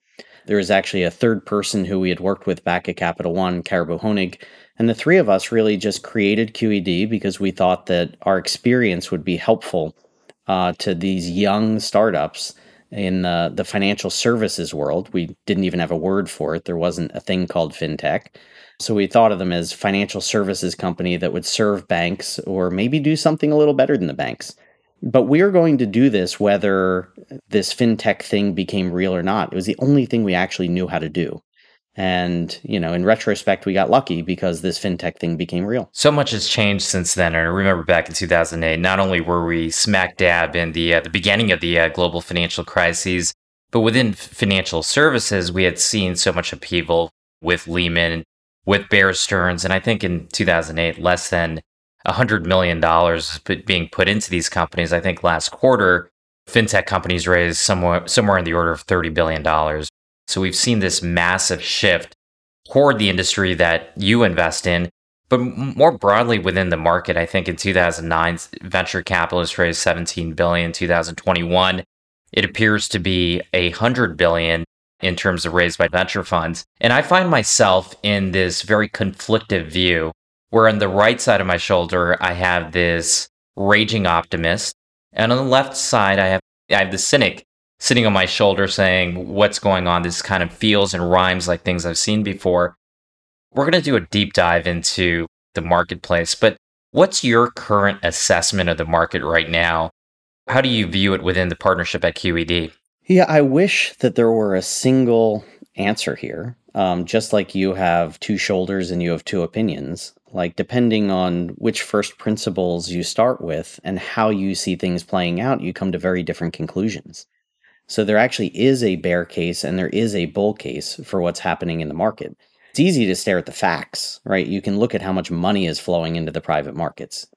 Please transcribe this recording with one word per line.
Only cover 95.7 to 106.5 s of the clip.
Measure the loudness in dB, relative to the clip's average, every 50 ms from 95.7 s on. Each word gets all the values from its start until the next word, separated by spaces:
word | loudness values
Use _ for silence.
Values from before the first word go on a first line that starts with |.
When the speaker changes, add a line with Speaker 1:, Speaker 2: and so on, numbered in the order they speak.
| 2 2 0 0 -4 -8 -4 -2 -2 0 0 -2 -2
Speaker 2:
but | 2 2 2 2 0 _ _ _ _ _ _
what's | 2 2 4 4 2 -2 0
your | 2 4 4 4 2
current | 0 -6 -4 0 2 4 4 2 0 0
assessment | -4 -4 -2 0 2 2 2 2 2 0 0 0 0 0
of | 0 -2
the | -2
market | 0 2 2 2 2 -2 -4
right | -2 0 0 0 0 2
now? | 0 0 2 2 0 0 -2 -4 -8 _ _ _ _ _ _ _ _ _ _ -2
How | 0 0
do | 2 2
you | 2 0 0
view | 0 0 0 2 2 2
it | 0
within | 0 0 0 0 0 -2
the | -2
partnership | 0 0 0 2 0 -2 -4 -4 -2 -2
at | -2 -2
Q | -2 -2 -2 -2
E | -2 0
D? | 0 -2 -2 -2 -4 -10 _ _ _ _ _ _
Speaker 1:
Yeah, | 4 4 6 6 6
I | 6 4
wish | 4 4 4 4 2 2 2 0 -2 -4 -4 0
that | -2 0 2
there | 4 2 4
were | 4 2 2 2 0
a | 0
single | -2 -2 -4 0 2 2 4 4 4 4 4 4 4 2 2 -2 -6 -10 -20 -20 -20 _ _
answer | -4 -2 -2 -2 -2 -4 -6 -6
here. | -6 -8 -10 -10 -8 -10 -10